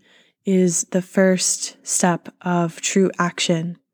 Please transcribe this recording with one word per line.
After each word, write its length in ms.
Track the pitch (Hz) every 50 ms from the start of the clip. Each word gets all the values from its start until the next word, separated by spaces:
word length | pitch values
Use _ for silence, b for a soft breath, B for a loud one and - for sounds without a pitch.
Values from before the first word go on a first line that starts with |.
| b b b b b b b b _
is 400 | 202 190 185 185 180 165 - - -
the 120 | - 185
first 760 | 180 - - 196 190 190 185 180 - - - - - - - _ -
step 420 | - - - - 180 170 170 - - - -
of 380 | - 180 175 175 170 165 - -
true 300 | - - - 196 190 175 - -
action 600 | 175 175 - - - - 175 160 165 175 170 - _ _